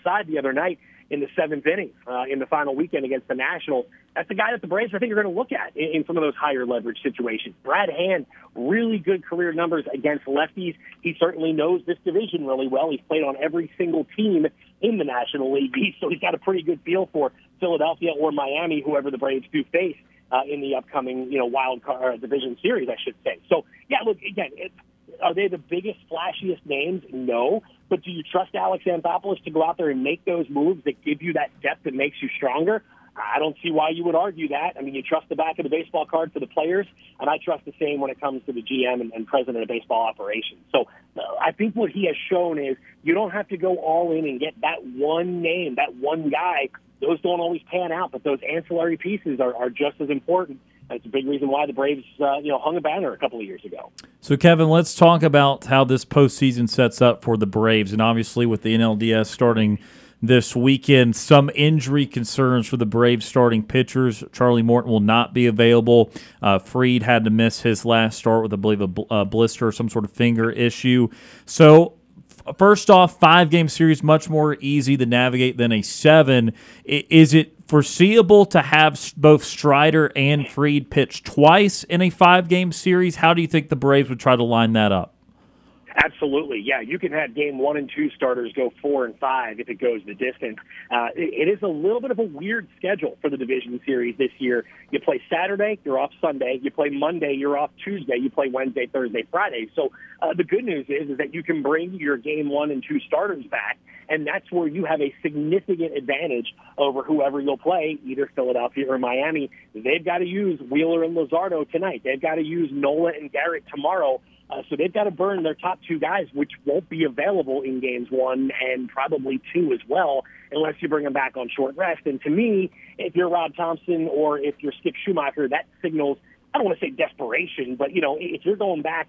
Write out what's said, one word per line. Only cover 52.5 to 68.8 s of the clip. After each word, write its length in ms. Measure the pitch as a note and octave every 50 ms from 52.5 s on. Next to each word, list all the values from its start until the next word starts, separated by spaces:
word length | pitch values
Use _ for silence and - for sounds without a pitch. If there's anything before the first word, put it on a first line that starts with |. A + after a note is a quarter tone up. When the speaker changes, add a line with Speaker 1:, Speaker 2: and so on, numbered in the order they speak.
| C#3 B2+
Speaker 1:
hung 180 | B2 D3 E3 F3
a 40 |
banner 300 | D3 D#3 D#3 F#3+ F#3 C3+
a 60 | G#2 -
couple 220 | C#3 B2+ B2+ A#2
of 60 | G#2+
years 200 | G2 F#2 F2 -
ago. 260 | G2+ F2 - - - _ - - - _ _
Speaker 2:
So, 180 | - - C#3+ C#3
Kevin, 320 | - E3+ E3+ D#3+ D#3+ D#3
let's 240 | D#3 E3 E3+ - -
talk 300 | - F3 E3 E3+ E3 D3+
about 420 | D#3+ C#3+ C#3+ C#3+ C#3 C#3 - -
how 180 | - C#3 C3+ C3+
this 220 | B2+ C3 B2+ -
postseason 640 | - - C#3+ C#3+ B2+ - - C#3 C3 A#2+ A#2+ A#2+ A2
sets 320 | - - B2+ A#2 - -
up 220 | B2+ A#2+ A2+ - -
for 140 | A#2+ A2+ G#2+
the 100 | G#2+ G2
Braves. 440 | F#2 A2 A2 A2+ A2+ A2 G#2 F#2+
And 100 | G#2 A2
obviously 440 | A2 A2+ A#2 A2+ A2 - - A#2+ A#2+
with 160 | A#2 A2 G2+
the 120 | - A2 A2+
N 80 | A2+
L 140 | A#2 A2+ A2
D 180 | G#2 A2+ A2+ A2+
S 180 | A2 G#2+ -
starting 480 | - - C3 A#2+ A2+ A2 A2 G#2+ G#2 G2+ - - - - - - _ _
this 340 | - A2+ B2 B2 A2 - -
weekend, 600 | B2+ A#2+ C3+ C3+ B2+ - - C#3+ C3 B2 A#2+ A2
some 340 | - - - D3+ C#3+ C#3 C#3+ -
injury 500 | - D3 D3+ D#3+ D#3 B2 B2+ C#3 D3 C#3
concerns 640 | - - B2 A#2+ G#2+ - - C3+ B2+ B2+ B2 A2+ -
for 100 | - B2
the 80 | A#2
Braves 400 | G#2+ G#2 A#2 A#2+ B2 A#2+ A#2 G#2+
starting 380 | - - C3+ B2 A#2+ A#2 A2 G#2+
pitchers. 600 | - - C3 B2+ - - C3 C3 B2 A2 - - -
Charlie 300 | - - B2+ B2 A#2+ A#2
Morton 300 | A2+ A#2 A#2 A#2+ A#2 B2+
will 80 | A2+ A2
not 340 | G#2 G#2 A2+ A#2 A#2+ - -
be 140 | B2+ B2 A#2+
available. 640 | A2 G#2 A#2 A#2 A#2 A#2+ A2+ A#2 A#2+ A#2 A2 - - - - - - - -
Uh, 160 | G2+ G2 F#2+
Fried 420 | - - - C3 B2+ B2+ B2 B2
had 220 | G#2+ A#2+ A#2+ A#2 A2
to 80 | A2
miss 300 | G#2+ A2 A2+ A2+ - -
his 220 | - A#2+ A2+ G#2 -
last 360 | A#2 A#2 A2+ A2+ A2 A2+ -
start 240 | - A#2 A2+ A2+ A2
with, 100 | A2 G#2
I 40 | G2
believe, 240 | G2 G#2+ G#2+ G2+